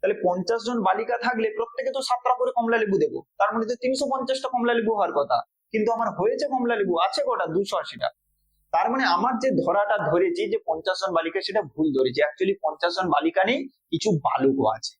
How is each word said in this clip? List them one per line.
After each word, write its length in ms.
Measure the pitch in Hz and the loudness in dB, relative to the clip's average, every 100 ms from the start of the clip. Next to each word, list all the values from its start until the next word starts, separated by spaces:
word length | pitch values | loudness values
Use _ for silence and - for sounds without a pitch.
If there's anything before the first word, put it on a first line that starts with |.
তাহলে 200 | 185 202 180 | 0 0 0
পঞ্চাশ 340 | 180 180 226 220 | 0 -2 -2 -2
জন 120 | 240 | 0
বালিকা 340 | 190 196 226 240 240 | 2 0 0 -2 -2
থাকলে 220 | 233 220 214 | 0 -2 -2
প্রত্যেকে 340 | 233 - 262 262 | -6 -4 -6 -4
তো 40 | 269 | -2
সাতটা 260 | 247 247 247 | -2 0 0
করে 120 | 254 254 | 0 0
কমলা 220 | 226 233 | 2 2
লেবু 140 | 214 196 | 2 2
দেবো, 140 | 151 - - _ | 2 -2 -12 _
তার 120 | 202 | 0
মানে 120 | 220 220 | 0 -2
তো 80 | 240 | -2
তিনশো 220 | 254 262 285 | -2 0 0
পঞ্চাশটা 360 | 262 254 262 247 | -2 -2 -4 -2
কমলা 260 | 247 233 233 | 0 2 2
লেবু 140 | 214 214 | 2 0
হওয়ার 160 | 175 | 0
কথা, 260 | 165 143 - - _ _ | 0 0 0 -2 _ _
কিন্তু 160 | 220 214 | -2 0
আমার 160 | 226 226 180 | 0 -2 0
হয়েছে 280 | 196 262 294 | 0 0 -2
কমলা 240 | 254 240 233 | 0 0 0
লেবু 140 | 196 165 185 | 2 2 2
আছে 140 | 302 277 | 0 -2
কটা? 200 | 220 175 | 0 0
দুশো 300 | 160 202 190 | 0 0 -2
আশিটা। 260 | 151 - - _ _ _ _ _ _ | -4 -6 -6 _ _ _ _ _ _
তার 140 | 165 208 | 0 0
মানে 120 | 262 240 175 | 0 2 2
আমার 180 | 247 240 | 2 0
যে 60 | 262 - | 0 0
ধরাটা 340 | - 202 208 214 - | 2 2 2 0 2
ধরেছি 320 | 175 190 175 208 | 2 2 0 -2
যে 60 | 220 - | -2 -2
পঞ্চাশ 280 | 160 175 185 | -4 -2 -2
জন 80 | 190 165 | 0 -2
বালিকা, 220 | 165 180 | 0 -4
সেটা 220 | - 202 | -2 -4
ভুল 240 | 170 - 156 131 | -4 -2 0 2
ধরেছি। 240 | 131 123 147 | 0 2 -2
Actually 260 | - 190 196 | 0 -2 0
পঞ্চাশ 280 | 156 151 175 175 | -2 -2 -2 0
জন 100 | 185 | 0
বালিকা 280 | 175 156 180 | 2 2 2
নেই, 140 | 190 269 269 _ _ | 2 0 -4 _ _
কিছু 180 | - 214 170 | -2 0 0
বালকও 420 | 135 131 135 135 117 113 | 0 2 2 2 0 -2
আছে। 160 | - - | -8 -14